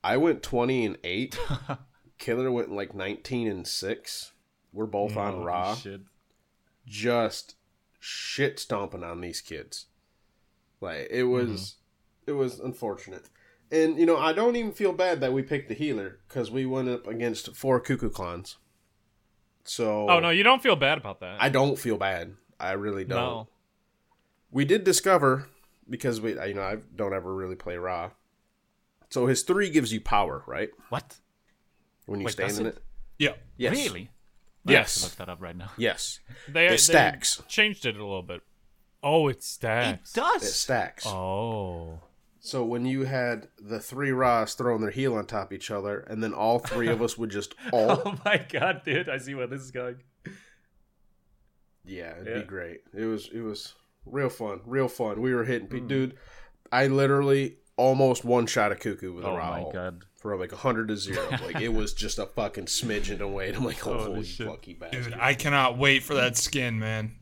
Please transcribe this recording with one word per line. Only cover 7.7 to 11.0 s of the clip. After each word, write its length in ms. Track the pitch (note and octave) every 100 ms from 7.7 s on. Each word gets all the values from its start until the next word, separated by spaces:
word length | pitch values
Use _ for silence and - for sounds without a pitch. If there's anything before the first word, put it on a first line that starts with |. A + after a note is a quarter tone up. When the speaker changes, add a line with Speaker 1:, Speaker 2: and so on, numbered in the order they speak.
| _ _ _
Speaker 1:
shit 600 | - - - - C#3 -
stomping 440 | - G#2+ G2 F2+
on 160 | E2+ E2+
these 200 | F2 E2
kids. 460 | - D#2 - - - _ _ _ _ _ _ _ _ _
Like, 280 | F#2 D#2